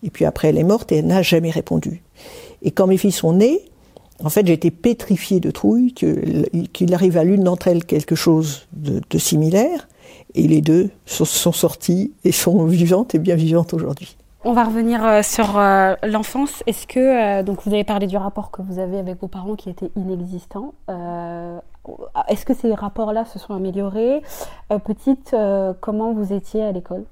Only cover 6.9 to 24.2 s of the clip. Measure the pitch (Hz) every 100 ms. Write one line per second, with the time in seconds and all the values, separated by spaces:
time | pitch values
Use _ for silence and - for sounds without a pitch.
6.9 | 180 185 170 165 202 185 175 - 170 165
7.9 | 156 147 165 - 160 160 139 - 151 147
8.9 | 190 - 160 - 151 156 185 254 339 -
9.9 | _ - - - - 156 156 147 165 196
10.9 | - - - 156 - - 170 170 - -
11.9 | 175 202 - 180 175 - 175 160 175 170
12.9 | 185 247 160 175 175 160 165 170 170 -
13.9 | 139 180 - _ _ 233 240 226 226 226
14.9 | 240 220 214 208 - 214 202 202 196 190
15.9 | 190 - 214 220 254 285 - - 214 -
16.9 | - 262 247 214 202 196 196 - 208 208
17.9 | 208 196 196 190 202 208 - 190 180 185
18.9 | 190 185 180 185 190 185 214 - 180 180
19.9 | - 190 185 175 180 - 196 269 - -
20.9 | 185 175 175 170 170 175 170 - - -
21.9 | - - - - 202 - 254 233 208 202
22.9 | 202 220 214 226 196 - 196 190 185 202
23.9 | 202 233 285